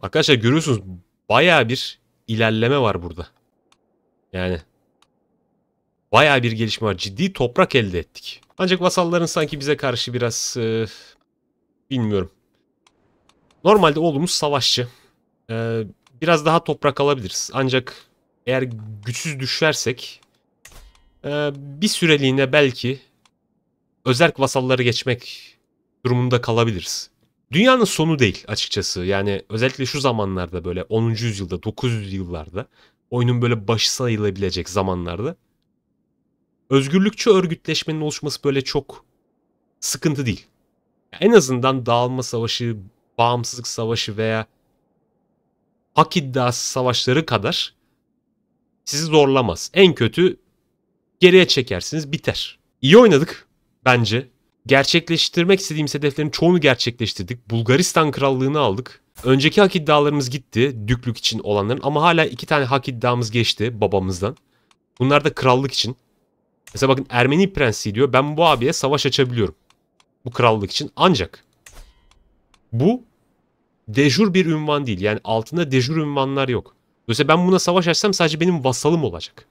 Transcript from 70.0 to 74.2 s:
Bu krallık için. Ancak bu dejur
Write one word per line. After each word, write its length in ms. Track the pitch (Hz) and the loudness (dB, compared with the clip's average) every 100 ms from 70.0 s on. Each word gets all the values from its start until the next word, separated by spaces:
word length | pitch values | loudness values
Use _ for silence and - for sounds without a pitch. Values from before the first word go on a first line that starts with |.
| _ _ | _ _
Bu 60 | 127 | -16
krallık 400 | - 120 110 98 | 0 2 2 -2
için. 200 | - 147 - | -6 -8 0
Ancak 480 | 175 147 87 - _ _ - - - _ _ _ _ _ _ _ _ | 2 2 -2 -10 _ _ -20 -20 -20 _ _ _ _ _ _ _ _
bu 300 | 117 151 254 _ _ _ _ _ _ _ _ - | 0 2 0 _ _ _ _ _ _ _ _ -8
dejur 460 | 107 143 127 | 2 2 4